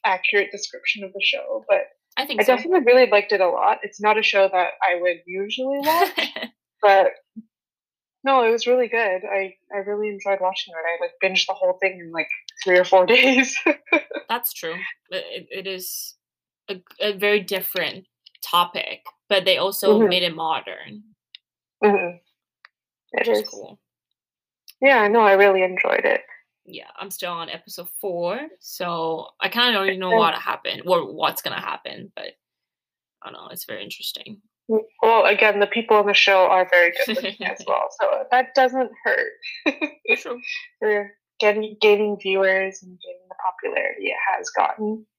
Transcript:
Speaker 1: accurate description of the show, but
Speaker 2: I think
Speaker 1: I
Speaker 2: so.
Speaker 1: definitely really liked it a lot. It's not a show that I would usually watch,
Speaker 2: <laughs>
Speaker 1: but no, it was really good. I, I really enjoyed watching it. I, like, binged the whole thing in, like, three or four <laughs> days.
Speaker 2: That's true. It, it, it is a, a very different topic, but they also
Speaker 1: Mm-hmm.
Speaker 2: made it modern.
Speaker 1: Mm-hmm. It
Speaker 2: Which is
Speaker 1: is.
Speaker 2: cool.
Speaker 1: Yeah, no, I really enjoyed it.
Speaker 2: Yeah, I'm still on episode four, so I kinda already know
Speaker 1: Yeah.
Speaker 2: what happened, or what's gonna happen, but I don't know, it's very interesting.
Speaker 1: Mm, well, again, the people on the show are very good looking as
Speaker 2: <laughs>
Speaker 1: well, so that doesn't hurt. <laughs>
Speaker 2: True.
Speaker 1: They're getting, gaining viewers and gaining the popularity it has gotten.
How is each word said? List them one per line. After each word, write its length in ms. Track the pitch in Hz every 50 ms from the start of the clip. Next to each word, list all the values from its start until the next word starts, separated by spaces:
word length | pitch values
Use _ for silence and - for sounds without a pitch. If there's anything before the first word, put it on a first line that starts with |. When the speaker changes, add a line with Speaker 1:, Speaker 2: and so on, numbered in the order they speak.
| -
Speaker 1:
accurate 440 | 208 185 185 - - 214 202 185 -
description 520 | - 202 - - - - - - - 208 196
of 100 | 185 196
the 80 | 196 -
show, 400 | - - - - - 185 185 - -
but 120 | 196 - - - _ _ _ _ _
Speaker 2:
I 80 | 254 277
think 160 | - 247 208
Speaker 1:
I 20 | -
Speaker 2:
so. 120 | 254 254
Speaker 1:
definitely 260 | 240 233 330 370 359 254
really 240 | 233 247 262 254 208
liked 220 | 208 208 202 -
it 100 | 214 190
a 60 | 190
lot. 320 | 175 - - - 202 220 - -
It's 180 | - - -
not 160 | 202 214 214 220
a 40 | 208
show 240 | - - 196 196 190
that 180 | 190 180 175 - - _ -
I 160 | 190 175 175
would 160 | 175 180 170 165 _
usually 540 | 175 185 190 202 214 226 254 254 262 277 285
watch, 400 | 277 311 320 339 392 381 - - 311 - - - - -
Speaker 2:
<laughs> 300 | _ _ _ _ _ _
Speaker 1:
but 300 | - 202 196 196 185 - - - _ _ _ 220 - _ _ _ _ _ _ _ _ _ _ _ _ _ _ _ -
no, 200 | 269 269 262 240
it 80 | 226
was 160 | 233 226 -
really 200 | 240 247 254 247
good. 340 | 214 226 233 226 202 185 185 202
I, 300 | 202 202 196 196 185 - _ _ _ 208
I 40 | 202 190
really 240 | 202 208 208 214 214
enjoyed 300 | 202 196 - 196 196 185
watching 320 | 185 185 185 - - 190 170
it. 40 | 160 160
I, 180 | 165 170 170 175
like, 100 | 170 _ _ 196
binged 240 | 190 185 185 -
the 60 | - 190
whole 240 | - 185 180 180 185
thing 180 | 190 190 185 180
in, 120 | 170 165
like, 160 | 165 165 156 - - - _ - _ - -
three 140 | 190 180
or 60 | 180 180
four 200 | 180 190 190 180
<laughs> 20 |
days. 480 | 185 233 254 247 269 262 254 262 - - - - 339 294 - _ - - 302 - _ - - - -
Speaker 2:
That's 220 | 226 240 - - -
true. 220 | - - 160 165 185 190 - - _ _ _
It, 360 | 180 185 - 87 110 185 170 _
it, 80 | - 190
it 80 | 180
is 480 | 196 190 185 185 - - - - - - _ _ _ _ _ _ _ _ _ _ -
a, 120 | 196 185 _ _ - _
a 140 | - 208 208
very 260 | 190 208 208 208 208
different 680 | 185 - 202 185 180 - - 185 160 139 - 190 185 _ _ _ _ _ _ _ -
topic, 580 | - - 175 175 175 - 185 - - - - _ - _ _ _ _
but 160 | 202 190 180
they 120 | 190 180
also 400 | 131 170 196 202 - - 196 214 214
Speaker 1:
Mm-hmm. 100 | 226 190
Speaker 2:
made 140 | 180 180 180
it 120 | 170 160
modern. 680 | 165 160 160 156 123 - - 90 - - - 214 214 208 _ _ _ _ _ - - _ _ _ _ _ _ _ _ 214
Speaker 1:
Mm-hmm. 320 | 208 202 190 180 175 175
It 60 | _ _ _ _ _ _ _ _ _ _ _ _ _ _ _ _ _ _ _ - -
Speaker 2:
Which 80 | -
is 120 | 233 214 208 214
Speaker 1:
is. 60 | -
Speaker 2:
cool. 300 | - - - - 202 _ _ _ _ _ _ _ _ _ _ _ _ _ _ _ _ _ _ - _ _
Speaker 1:
Yeah, 260 | 262 277 269 233 214
no, 120 | 202 214 226
I 120 | 214 202 196
really 280 | 190 202 202 190 190 185
enjoyed 420 | 185 185 - - - - - -
it. 160 | - - - - _ - - _ _ _ _ _
Speaker 2:
Yeah, 220 | - - - - - - -
I'm 120 | 190 202
still 200 | 185 - 190 175 175
on 160 | 165 165 -
episode 380 | - 175 _ - - - 175 - - -
four, 380 | - 196 175 175 170 175 202 247 294 320 381 _
so 680 | - - - - 185 175 170 170 165 165 160 - - - _ _
I 100 | - 190
kinda 280 | - 233 240 247 226
already 200 | 196 190 190 190
know 120 | 185 185 185
Speaker 1:
Yeah. 60 | 220
Speaker 2:
what 160 | 226 170 165 -
happened, 480 | - - - - - _ - - - -
or 260 | 180 185 170 143 98 123
what's 280 | - 156 143 - - -
gonna 180 | 147 - -
happen, 500 | - - - - _ - - - - - _
but 140 | - - - _ _ _ _ _ _ _ _ _ _ _ _ _ _ _ _ _ _
I 80 | - -
don't 40 | -
know, 160 | - 87 -
it's 160 | - 175 -
very 180 | - 110 95 104
interesting. 580 | - - - - - - - - - 214 _ _ _ _ _ _ -
Speaker 1:
Mm, 80 | 220 214 - - _ _ -
well, 220 | 220 226 220 -
again, 340 | - 208 202 220 214 196 202
the 80 | 208
people 300 | 202 - 233 226 220 220
on 100 | 214 202
the 60 | 208 196
show 300 | - - 202 196 190 185
are 200 | 180 190 185 185 185
very 200 | 180 175 175 170 175 - -
good 100 | - 220
looking 300 | - 175 190 196 - 190
as 180 | 147 - - -
Speaker 2:
<laughs> 40 |
Speaker 1:
well, 200 | - - - - - - -
so 240 | 208 - 190 165 - -
that 240 | 247 254 254 254 -
doesn't 360 | 269 262 254 247 262 254 202 - - -
hurt. 280 | 233 254 - - - - _ - - - - -
<laughs> 500 | 302 - - 311 294 - _ _ - 247
Speaker 2:
True. 240 | - - - 240 247 - - - - - - _ _
Speaker 1:
They're 320 | 220 214 208 208 202 202 _ _ _ _ _ _
getting, 380 | 220 208 208 214 214 214 214 _
gaining 380 | 214 214 208 202 214 208 202 196
viewers 600 | - 190 190 190 190 190 190 190 190 196 190 -
and 160 | 185 185 185 180
gaining 280 | - 180 180 - _ _
the 60 | - - -
popularity 640 | 185 - - - - - - - - - - 190
it 100 | - - - - 196 190
has 140 | - - -
gotten. 560 | - - - - - 220 214 214 220 220 214 _ _